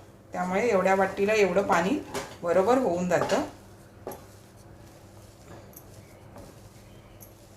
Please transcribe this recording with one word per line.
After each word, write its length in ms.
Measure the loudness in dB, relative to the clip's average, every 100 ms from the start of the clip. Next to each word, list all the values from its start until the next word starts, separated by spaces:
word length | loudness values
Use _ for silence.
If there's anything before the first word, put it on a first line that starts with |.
| -18 -20 -12
त्यामुळे 340 | -8 -4 -2 2
एवढ्या 260 | 2 2
वाटीला 380 | 2 0 0 0
एवढं 300 | 2 2 2
पाणी 360 | 2 2 2 -2 -4 -12 -12 -8
बरोबर 360 | 0 2 4 2
होऊन 300 | 2 -2 0
जातं. 340 | 0 0 -2 -4 -10 -20 -20 -20 -18 -16 -16 -18 -20 -20 -20 -20 -20 -20 -20 -20 -20 -20 -20 -20 -20 -20 -20 -20 -20 -20 -20 -20 -20 -20 -20 -20 -20 -20 -20 -20 -20 -20 -20 -20